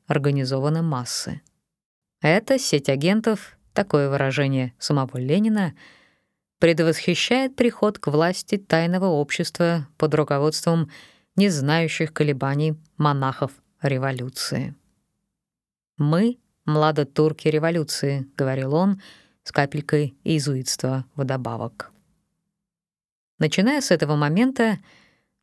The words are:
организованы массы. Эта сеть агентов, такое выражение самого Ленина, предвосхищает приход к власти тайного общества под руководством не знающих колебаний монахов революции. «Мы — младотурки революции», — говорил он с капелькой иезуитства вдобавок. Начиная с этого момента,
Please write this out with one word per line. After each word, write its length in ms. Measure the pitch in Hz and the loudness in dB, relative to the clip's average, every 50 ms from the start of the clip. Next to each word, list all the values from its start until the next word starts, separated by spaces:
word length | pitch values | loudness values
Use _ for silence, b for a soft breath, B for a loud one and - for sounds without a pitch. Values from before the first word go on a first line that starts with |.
| _ - | _ -2
организованы 760 | 147 143 135 147 143 139 135 123 135 135 135 151 156 165 | -2 0 2 0 0 0 -2 -2 -2 -2 0 0 0 0
массы. 600 | 165 160 147 123 120 - - - - - - 151 - _ _ _ _ _ _ _ _ _ _ _ _ _ _ _ | -2 -2 -2 -4 -4 -6 -8 -8 -8 -10 -12 -12 -14 _ _ _ _ _ _ _ _ _ _ _ _ _ _ _
Эта 380 | - 151 165 208 214 - 269 262 | 0 2 2 2 2 0 0 0
сеть 300 | - - - 147 143 - | 0 0 0 0 2 0
агентов, 680 | 135 139 147 175 202 220 220 233 214 196 - - - _ _ _ _ | 0 0 2 2 0 2 2 0 -2 -2 -4 -12 -20 _ _ _ _
такое 360 | - 202 - - 147 143 139 | -4 0 2 2 2 2 2
выражение 640 | 139 139 139 135 127 147 139 139 135 131 127 127 - _ | 0 0 0 0 0 0 0 0 0 0 -2 -4 -6 _
самого 380 | - - 151 139 135 127 - 127 | -4 -2 0 0 0 -2 -4 -6
Ленина, 560 | 127 131 151 202 214 220 214 208 190 156 b b b b b b b b b b b b b b _ _ _ _ | -2 0 0 0 2 2 0 0 0 -2 b b b b b b b b b b b b b b _ _ _ _
предвосхищает 960 | - 165 165 165 165 165 160 - - - 175 - - - 240 262 269 262 269 | 2 4 4 4 2 2 2 0 0 -2 -2 0 0 0 0 0 0 0 0
приход 420 | - 247 240 - - - 214 208 - | 0 0 0 2 0 0 -2 -2 -2
к 100 | - 151 | -4 -2
власти 500 | 143 151 165 175 185 - - - - 196 | 0 2 2 2 0 -4 -4 -4 -6 -6
тайного 480 | 196 - 165 165 165 170 180 185 190 | -2 0 0 2 2 0 0 0 0
общества 840 | 190 165 143 147 147 - - 170 - - - 175 170 170 165 139 - _ - | 2 2 0 0 -2 -4 -4 -4 -4 -2 0 0 0 0 0 -4 -8 _ -2
под 160 | 156 156 143 | 0 2 2
руководством 800 | 151 151 - 143 139 143 156 156 - - 170 165 170 156 156 B B B B B B B B _ | 2 2 0 0 0 0 0 -2 0 0 0 2 2 0 -2 B B B B B B B B _
не 140 | - 202 202 | 2 2 2
знающих 640 | 170 143 135 143 156 165 165 156 - - 165 151 - | 2 0 0 2 2 2 2 0 -2 -2 -4 -2 0
колебаний 600 | - 151 147 139 127 139 135 139 143 151 156 156 156 - _ _ - | 0 0 0 0 0 -2 -2 0 0 0 -2 -2 -4 -8 _ _ 0
монахов 540 | 151 147 143 139 135 135 131 - 143 135 - - _ _ _ _ | 0 2 2 2 0 -2 -2 -4 -6 -6 -6 -12 _ _ _ _
революции. 960 | - 139 139 127 131 135 131 127 120 127 - - - - - 123 135 135 143 - _ _ _ _ _ _ _ _ _ _ _ _ _ _ _ _ _ _ _ _ _ _ _ - | -4 -2 -2 -2 -2 -4 -4 -6 -8 -10 -8 -8 -6 -6 -4 -6 -6 -8 -10 -16 _ _ _ _ _ _ _ _ _ _ _ _ _ _ _ _ _ _ _ _ _ _ _ -2
«Мы — 400 | 147 147 160 175 214 233 247 - _ _ _ _ _ | 0 2 2 2 2 0 0 -4 _ _ _ _ _
младотурки 840 | - 151 151 151 156 151 151 147 - _ - 156 156 151 - - 160 | -2 2 2 2 2 2 2 -2 0 _ 2 2 2 2 0 0 0
революции», — 800 | 151 151 151 165 170 170 151 - - - - 143 139 139 135 135 _ - | 0 2 0 0 0 -2 -4 -4 -4 -4 -2 -2 -2 -2 -4 -6 _ -2
говорил 380 | 139 131 131 135 131 135 143 | -2 -2 -2 -2 -2 0 0
он 260 | 160 185 202 196 196 B B B B B B B B _ | 2 2 2 0 -2 B B B B B B B B _
с 80 | - | -4
капелькой 640 | - - 143 139 - 147 143 - - 147 147 131 - _ - | 0 0 0 0 -2 -6 -2 0 0 0 0 -2 -4 _ -2
иезуитства 840 | - 160 151 131 147 135 131 127 - - - - 127 131 131 127 - _ | 0 0 0 0 0 -2 -2 -4 -4 -4 -4 -2 -2 -2 -2 -4 -6 _
вдобавок. 760 | 143 139 131 139 127 123 117 117 110 107 117 - - - - _ _ _ _ _ _ _ _ _ _ _ _ _ _ _ _ _ _ _ _ _ _ _ _ _ _ _ _ _ - | -4 -4 -2 -2 -4 -4 -6 -6 -6 -8 -8 -10 -12 -16 -18 _ _ _ _ _ _ _ _ _ _ _ _ _ _ _ _ _ _ _ _ _ _ _ _ _ _ _ _ _ -2
Начиная 420 | 156 151 - - 190 247 294 294 | -2 0 2 2 2 2 2 0
с 80 | 262 - | 2 2
этого 260 | 180 156 - 143 151 | 2 2 2 2 2
момента, 640 | 147 147 147 160 196 247 262 262 - 233 226 202 b b b b b b b b b b b b _ | 2 2 2 2 2 2 2 2 2 2 2 0 b b b b b b b b b b b b _